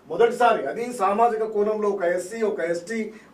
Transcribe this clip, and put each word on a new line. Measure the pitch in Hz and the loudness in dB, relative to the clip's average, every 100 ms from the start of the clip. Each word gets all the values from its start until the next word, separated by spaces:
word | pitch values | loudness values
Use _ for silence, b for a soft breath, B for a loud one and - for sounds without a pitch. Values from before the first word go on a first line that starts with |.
| - | -6
మొదటిసారి. | 170 233 220 240 208 - | 2 2 4 4 4 -2
అది | 214 247 | -6 -6
సామాజిక | 202 190 208 233 220 | -2 0 4 2 2
కోణంలో | - 208 208 214 208 | -2 0 0 0 -2
ఒక | 185 | 0
ఎస్సీ, | 175 180 180 226 | 0 -2 -4 -4
ఒక | 208 180 | -4 -2
ఎస్టీ, | 170 170 - 226 208 B B | -2 -4 -4 -6 -6 B B